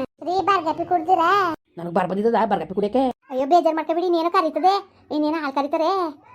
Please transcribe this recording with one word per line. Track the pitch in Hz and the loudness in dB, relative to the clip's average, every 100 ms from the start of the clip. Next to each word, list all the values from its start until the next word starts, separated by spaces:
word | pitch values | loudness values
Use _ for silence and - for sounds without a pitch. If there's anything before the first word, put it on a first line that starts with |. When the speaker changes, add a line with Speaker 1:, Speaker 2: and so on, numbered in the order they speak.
| 262 - | -4 -8
Speaker 1:
ರೀ, | 302 370 | -4 -2
ಬರ್ಗಪ್ಪಿ | 359 392 320 302 339 | 2 0 0 -4 -2
ಕುಡ್ದಿರಾ? | 349 320 370 330 403 359 311 _ - | -2 2 2 4 2 0 -4 _ -12
Speaker 2:
ನನಗ್ | 170 | -2
ಬರ್ | 170 180 | 0 0
ಬಂದಿದ್ದದ | 190 226 214 214 | 0 0 2 2
ಬರ್ಗಪ್ಪಿ | 190 160 190 | -2 -4 -4
ಕುಡಿಯಕ್ಕೆ? | 202 254 262 - - | -2 0 0 -4 -8
Speaker 1:
ಅಯ್ಯೋ, | 254 277 | -4 2
ಬೇಜಾರ್ | 339 320 320 | 4 4 0
ಮಾಡ್ಕೊಬೇಡಿ, | 311 330 359 | -2 -2 0
ಇನ್ನೇನೋ | 339 339 | 0 2
ಕರೀತದೆ. | 381 320 302 359 392 392 _ - | 0 0 2 2 2 -4 _ -6
ಇನ್ನೇನೋ | 294 302 320 | -2 0 -2
ಹಾಲ್ | 294 | -4
ಕರೀತಾರೆ. | 277 285 320 320 381 330 285 - | -4 -2 0 0 0 -2 -8 -20